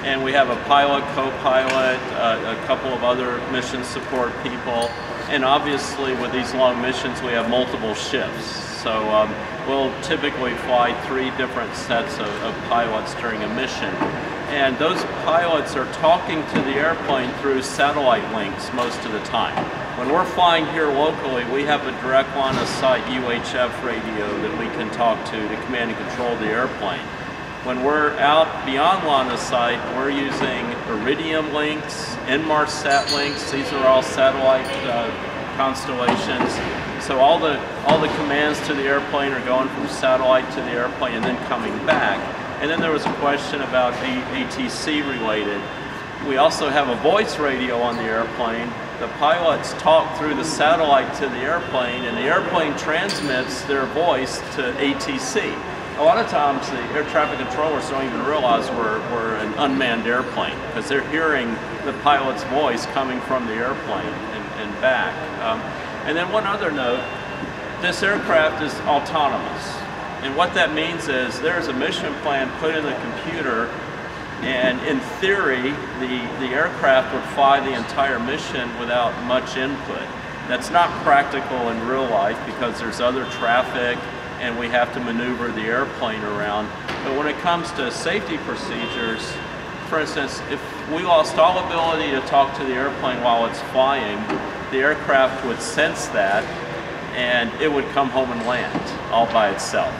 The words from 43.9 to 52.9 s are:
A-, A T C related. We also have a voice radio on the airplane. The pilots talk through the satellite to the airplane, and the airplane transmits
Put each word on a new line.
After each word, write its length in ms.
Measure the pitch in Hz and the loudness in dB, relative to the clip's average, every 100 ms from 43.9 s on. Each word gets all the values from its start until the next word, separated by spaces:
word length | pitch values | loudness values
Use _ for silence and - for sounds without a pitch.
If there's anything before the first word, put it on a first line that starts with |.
| - | 0
A-, 480 | 131 127 127 135 | -2 -4 -4 -4
A 80 | 127 | -4
T 180 | - 123 | -4 -4
C 320 | - - 151 | -4 -2 0
related. 580 | 143 123 113 107 104 104 - - - - - - 139 | 0 -2 0 0 0 -4 -6 -8 -8 -8 -10 -8 -2
We 100 | 131 | 6
also 320 | 156 - 156 | 6 6 2
have 200 | 143 143 | 2 2
a 60 | 117 | 4
voice 420 | 147 196 220 - | 4 6 2 0
radio 420 | 143 127 123 120 | 0 0 0 2
on 160 | 120 117 | 2 0
the 60 | |
airplane. 680 | 113 110 113 - 117 113 120 110 - - | 0 0 -2 -2 -2 -2 -4 -6 -8 -6
The 80 | 113 - | -6 2
pilots 560 | 147 175 165 143 - | 2 4 4 2 -2
talk 420 | 123 - 160 165 - | 0 6 6 4 -2
through 160 | 151 143 | -2 0
the 80 | |
satellite 680 | - - 151 170 156 135 127 - | -2 2 4 6 6 6 4 -2
to 120 | 139 | -2
the 120 | 120 | -2
airplane, 640 | 135 170 170 131 123 123 123 | -2 -2 0 -2 -2 -2 -4
and 100 | 117 | -2
the 60 | |
airplane 560 | 131 170 - 185 156 139 | 2 2 2 0 0 -2
transmits 840 | - | -2